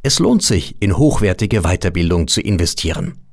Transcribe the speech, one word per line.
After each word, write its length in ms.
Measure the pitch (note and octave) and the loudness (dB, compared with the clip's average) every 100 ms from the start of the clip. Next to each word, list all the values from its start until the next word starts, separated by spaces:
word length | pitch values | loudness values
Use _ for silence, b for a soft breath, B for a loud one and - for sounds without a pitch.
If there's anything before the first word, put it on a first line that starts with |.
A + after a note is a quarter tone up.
Es 160 | C#3+ - | 0 0
lohnt 240 | - A#3 | 2 2
sich, 400 | - A2+ - - | 2 0 -2 -4
in 160 | G2+ F2 | 0 2
hochwertige 640 | D3 - G#2 F#2 G#2 G#2+ | 2 4 0 0 0 0
Weiterbildung 640 | E2+ F#2 F#2 F2 E2+ F2 D#2 | 0 0 -2 0 0 0 0
zu 140 | - | -2
investieren. 760 | - F#2+ E2+ - E2 - - - - | 0 0 0 -2 -6 -4 -8 -10 -20